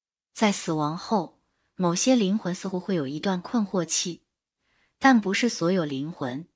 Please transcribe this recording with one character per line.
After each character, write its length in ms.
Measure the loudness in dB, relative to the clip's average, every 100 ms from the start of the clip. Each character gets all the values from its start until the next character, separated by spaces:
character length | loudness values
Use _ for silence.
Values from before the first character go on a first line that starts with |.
| _ _ _
在 180 | 0 0
死 220 | 0 -2
亡 240 | -2 -2 -4
后， 420 | -2 -2 -2 -10 _ _ _
某 200 | -2 0
些 220 | 2 4 4
灵 220 | 4 0
魂 160 | -2
似 140 | -6 -6
乎 120 | -6
会 140 | -2
有 120 | -2 -2
一 140 | -4
段 220 | -2 -4
困 240 | -2 -2 0
惑 180 | -2
期， 380 | -2 -2 -4 -8 _ _ _ _ _ _ _ _
但 220 | 6 6
不 140 | 4
是 120 | 0 -2
所 240 | 0 0
有 140 | 2
灵 260 | 0 -4 -6
魂 360 | -6 -6 -6 -12